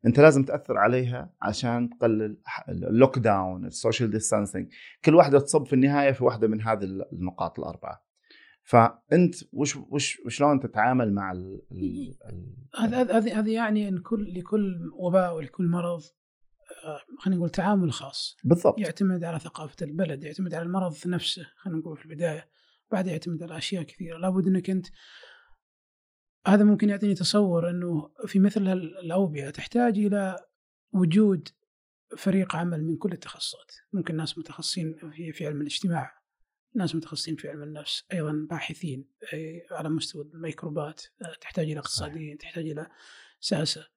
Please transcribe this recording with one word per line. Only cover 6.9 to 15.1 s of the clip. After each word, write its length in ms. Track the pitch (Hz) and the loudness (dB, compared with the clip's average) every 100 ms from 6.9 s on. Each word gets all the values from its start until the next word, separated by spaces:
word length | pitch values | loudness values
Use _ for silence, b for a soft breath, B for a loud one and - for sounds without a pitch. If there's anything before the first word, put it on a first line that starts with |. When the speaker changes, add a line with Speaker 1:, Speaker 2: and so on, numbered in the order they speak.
| 95 - | -6 -8
Speaker 1:
النقاط 460 | 87 90 - 95 - | -6 -6 -4 -6 -4
الأربعة. 460 | 76 85 - - _ _ b b b b | -10 -10 -14 -14 _ _ b b b b
فأنت 720 | - 120 117 - _ 175 175 - - | 4 6 6 2 _ 4 4 2 -12
وش، 220 | - 143 143 | -4 -4 -4
وش، 440 | - 143 139 - 120 | -6 -4 -4 -6 -10
وشلون 340 | - 147 139 | 2 4 4
تتعامل 540 | 123 110 117 127 110 | 0 0 2 2 2
مع 180 | 98 95 | 0 -2
ال-، 300 | 92 95 95 - | -8 -10 -14 -14
ال-، 460 | 90 92 90 92 95 - | -6 -6 -6 -12 -14 -14
ال-، 500 | 90 90 - - - | -14 -14 -18 -14 -2
Speaker 2:
هذا، 220 | 220 247 | 0 2
هذا، 160 | 240 226 | 2 2
هذه، 220 | 220 214 | 2 0
هذه 140 | 220 | 0
يعني 340 | 220 226 214 208 | 0 0 0 0
إن 100 | 180 | -4
كل، 360 | - 226 196 180 | -4 -4 -4 -8
لكل 520 | 175 214 196 175 165 | -2 -2 0 -4 -10
وباء 420 | - 180 | -6 2